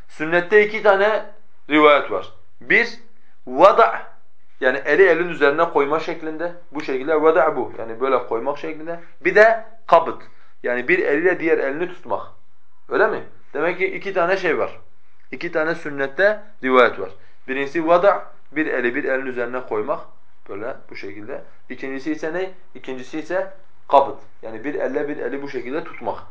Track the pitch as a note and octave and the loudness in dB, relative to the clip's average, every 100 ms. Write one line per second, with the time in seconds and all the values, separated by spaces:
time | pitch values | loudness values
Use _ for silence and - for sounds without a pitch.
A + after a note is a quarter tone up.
0 | - - D#3 F3 E3+ G#3+ G#3 G#3+ G3+ F#3+ | -10 -6 0 2 6 6 6 4 4 6
1 | G#3+ G#3+ - - - - - D3+ D3+ C#3+ | 4 2 -2 -8 -10 -10 0 6 8 8
2 | - F#2+ - - - - A#2+ G3+ A#3+ - | 4 -4 -6 -10 -10 -8 0 2 0 -4
3 | - - - - - C3 F#3+ A3 G#3+ - | -10 -10 -10 -10 -4 6 8 8 4 2
4 | - - - - - - C3 C3+ - D3+ | -6 -10 -10 -10 -10 -2 0 0 2 6
5 | F#3+ E3 F3 D3 C#3+ D3+ E3+ D3+ C#3 D#3+ | 6 6 0 4 4 4 2 2 2 0
6 | F3 E3 D#3 D#3 F3 - - D3 D3+ C3 | -2 -6 -6 -6 -6 -8 -10 -8 -4 -2
7 | C#3 D#3 D#3+ E3+ D#3 C#3+ G#2 - A2+ A2+ | 0 4 6 6 4 2 -4 -6 -8 -2
8 | C3+ B2+ - A#2 C3 D#3 D#3+ D3+ D#3+ E3+ | 2 2 2 -4 -2 -4 -6 -8 -8 -10
9 | - - F3+ F3+ A3 A3+ - - - E3 | -10 -4 2 6 6 4 -4 -10 4 6
10 | C3 - - - - - B2 B2 B2+ F3+ | 6 -4 -8 -10 -10 -6 -2 -2 0 2
11 | - D3 F3+ E3 D#3+ D#3 C3+ D3 F3+ - | 2 2 2 2 2 2 0 -2 -4 -6
12 | A#2+ G2 - - - - - - - C3 | -6 -6 -6 -10 -10 -10 -10 -10 -2 2
13 | G#3 C#3+ - - - C#3 E3 F3 F#3 F#3 | 2 0 -6 -10 -8 -2 -2 0 -2 -4
14 | G3 F#3+ E3+ F#3+ F3+ B2 G2 - - - | -4 0 2 2 0 0 -2 -6 -10 -10
15 | - - - C3+ E3+ E3 D#3 E3 D#3 C#3+ | -10 -10 -10 -8 -4 -2 -2 -4 -6 -4
16 | C3+ - G3+ G#3 - - C3 B2+ A2+ F#2+ | -4 2 2 2 -6 -4 4 8 8 4
17 | F#2 - - - - C3 C#3 E3+ D#3+ F3 | -6 -8 -10 -8 -6 -4 -2 0 4 6
18 | G3+ - - - - D3+ D#3 C3 A#2+ C3+ | 6 2 -2 -10 -6 -4 -2 0 0 0
19 | C#3+ C3 C3+ B2 A#2+ B2+ B2 G#2+ A#2+ E3+ | 0 -2 -2 -4 -4 -4 -4 -4 -2 -4
20 | - - - - - G2+ A#2 - - - | -8 -10 -12 -10 -10 -8 -8 -8 -10 -10
21 | G2+ G#2 G#2+ D#3 - - - B2+ C3+ C3+ | -10 -10 -10 -10 -10 -12 -10 -10 -8 -6
22 | D#3 D3+ D#3+ F3 F#3 - - B2+ C3 C3 | -6 -4 -4 -4 -4 -8 -10 -10 -8 -8
23 | B2+ D#3 D3+ F#3 F#3+ - - - - C#3 | -8 -8 -4 -4 -4 -8 -12 -10 4 6
24 | A#2+ - - - A2+ A2 C#3 C3+ B2+ C#3+ | 6 0 -10 -10 -10 -8 -6 -4 -2 -2
25 | C#3+ - B2 C#3 C#3 C3 A#2+ C#3+ - - | -4 -4 -6 -6 -6 -6 -6 -6 -6 -6
26 | A2 E2+ - | -6 -6 -8